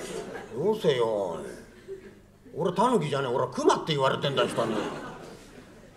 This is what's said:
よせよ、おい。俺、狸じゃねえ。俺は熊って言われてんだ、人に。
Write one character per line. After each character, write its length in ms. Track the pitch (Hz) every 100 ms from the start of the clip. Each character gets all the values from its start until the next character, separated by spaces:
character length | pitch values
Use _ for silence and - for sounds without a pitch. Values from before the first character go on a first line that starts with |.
| - - - - - 117
よ 180 | 180 220
せ 140 | 165 127
よ、 100 | 113
お 300 | 104 95 80
い。 40 | - - - - - 392 - - - - - -
俺、 160 | 180
狸 380 | 175 233 233 147
じ 60 | 139
ゃ 60 |
ね 60 | 135
え。 0 |
俺 120 | 120
は 120 | 127
熊 240 | - 330 285
っ 100 | -
て 80 |
言 80 | 143
わ 80 | 135
れ 80 | -
て 120 | 147
ん 60 | 127
だ、 120 | 120
人 180 | 123 117
に。 100 | 110 - - - - - - - - - - -